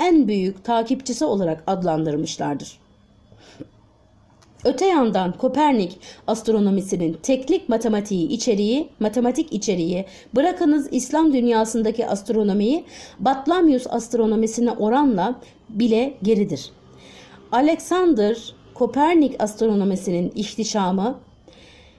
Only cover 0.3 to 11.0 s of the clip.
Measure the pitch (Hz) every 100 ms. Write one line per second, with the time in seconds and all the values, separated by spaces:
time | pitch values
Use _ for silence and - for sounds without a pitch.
0.3 | 202 185 190 - 233 226 262 - 240 311
1.3 | 202 170 160 - 190 175 156 156 147 160
2.3 | - 147 139 - - _ _ _ _ _
3.3 | - - - 143 _ _ _ _ _ _
4.3 | _ _ - 240 269 381 330 233 196 180
5.3 | - 262 269 302 247 180 - - - -
6.3 | 226 226 220 202 196 190 190 165 165 -
7.3 | 262 262 370 - 226 233 208 202 190 160
8.3 | 226 247 202 208 262 320 - 214 247 240
9.3 | 254 320 214 214 180 165 180 190 - -
10.3 | 240 330 359 330 294 277 254